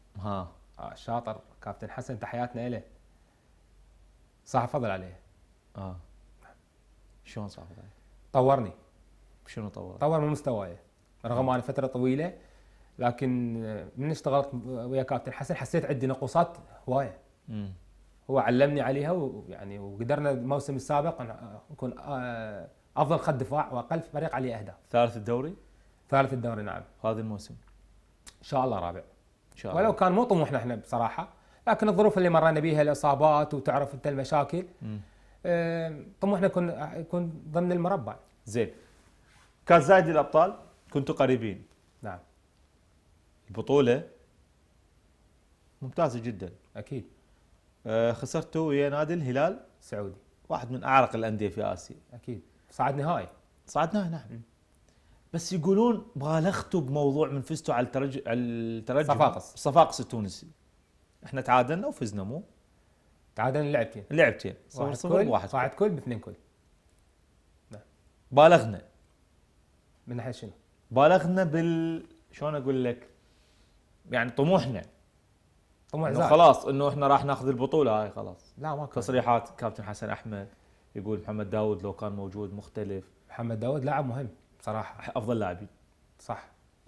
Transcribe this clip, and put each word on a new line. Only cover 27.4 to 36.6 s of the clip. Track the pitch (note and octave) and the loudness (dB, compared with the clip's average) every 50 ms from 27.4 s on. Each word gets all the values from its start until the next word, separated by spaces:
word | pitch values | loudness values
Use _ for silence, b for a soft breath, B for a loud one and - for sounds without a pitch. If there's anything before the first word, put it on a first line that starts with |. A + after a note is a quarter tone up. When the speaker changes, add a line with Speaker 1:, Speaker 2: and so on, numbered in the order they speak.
| - - A2+ - - - - - - - _ _ _ _ _ _ - - | -10 -14 -18 -20 -20 -20 -20 -20 -20 -20 _ _ _ _ _ _ -20 -20
Speaker 2:
إن | - _ - | -20 _ -8
شاء | - C#3+ C3 B2+ | -2 0 0 0
الله | B2+ A2 F#2 | 0 0 -2
رابع. | E2+ F2 F2 E2+ - - - _ _ _ _ _ _ _ | -4 -4 -6 -8 -12 -18 -20 _ _ _ _ _ _ _
Speaker 1:
إن | - | -18
شاء | - - G#2 | -12 -8 -4
الله. | D#3 E3+ | 0 2
Speaker 2:
ولو | G3+ A3 | 2 2
كان | - - F#3+ F#3 | 2 2 2 2
مو | F3 G#3+ B3 | 4 2 2
طموحنا | B3 G3 E3 D3 C#3 C#3 A#2+ | 2 2 2 2 0 -2 -2
إحنا | A#2 B2 A#2+ | -4 -4 -6
بصراحة، | G#2+ - - C3 A#2 A#2 A2 - - F3+ - - b b b b b b - | -8 -6 -4 -2 -2 -2 -2 -4 -6 -12 -12 -14 b b b b b b 0
لكن | G#3+ G#3+ G#3+ G#3+ | 2 2 2 2
الظروف | F3+ F#3 G#3+ G#3 G#3 F#3+ | 4 4 4 4 4 4
اللي | F3+ F3 | 4 4
مرينا | E3 D#3+ D#3+ D#3+ D#3 D#3 | 6 6 6 4 4 2
بيها، | D3+ E3 D3+ D3+ | 2 2 2 2
الإصابات | D3 D3 C#3+ C#3+ - D3 C#3 C3 D3+ D#3 D3 D3 D3+ D3 D3+ | 2 2 2 2 2 2 4 4 6 6 6 4 2 0 -4
وتعرف | C#3 - D#3 B2 C#3+ C#3+ C3+ - | -4 -2 0 0 0 0 -2 -6
أنت | B2+ - | -6 -6
المشاكل، | D3 C#3+ C3+ C3 - D#3+ D3 C#3 - E3 F3+ F3+ F3 - - | -4 -4 -4 -2 0 0 0 0 0 -2 -6 -6 -8 -12 -14
Speaker 1:
مم. | A#2 A2 G#2+ G2+ - b b b b b b b b | -12 -10 -10 -10 -12 b b b b b b b b
Speaker 2:
آه، | F3 F3 E3+ E3+ E3 E3 E3 E3 D#3+ D#3 D3 - - - - | -2 0 0 0 -2 -2 -4 -4 -6 -8 -10 -14 -18 -8 -2
طموحنا | - G3+ G3+ F3 G3 | 0 0 2 2 2
يكون، | F#3 - F3+ | 2 2 0